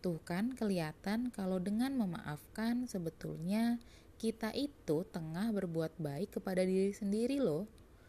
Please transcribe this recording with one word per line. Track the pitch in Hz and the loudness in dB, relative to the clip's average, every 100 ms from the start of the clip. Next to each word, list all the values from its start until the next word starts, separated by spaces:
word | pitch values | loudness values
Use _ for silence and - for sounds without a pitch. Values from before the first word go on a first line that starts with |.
| 185 | 0
Tuh | 160 | -2
kan | - 175 233 | -2 0 0
kelihatan | 254 220 185 156 - - 220 247 | 0 0 2 0 -4 -2 0 -2
kalau | - 190 185 | -2 0 0
dengan | 180 208 254 269 | 0 2 2 2
memaafkan | 196 165 - 147 - - 226 240 247 | 0 0 -4 -8 -8 -2 0 0 0
sebetulnya | 196 165 - 160 156 165 214 233 233 - - - - | -2 -4 -4 -8 -4 0 2 2 0 -4 -20 -20 -4
kita | 226 220 220 | -4 -2 -4
itu | - 285 - - 156 185 | -2 -4 -6 0 0 0
tengah | 180 160 165 226 | -6 -4 -2 0
berbuat | 208 180 165 160 - | 0 0 0 -2 -2
baik | 156 139 202 - | -4 -2 -4 -4
kepada | 196 185 | 0 2
diri | 185 185 196 | 4 6 4
sendiri | 202 202 208 240 277 | 2 0 2 2 4
loh. | 240 151 214 - - - | 4 2 -2 -10 -20 -20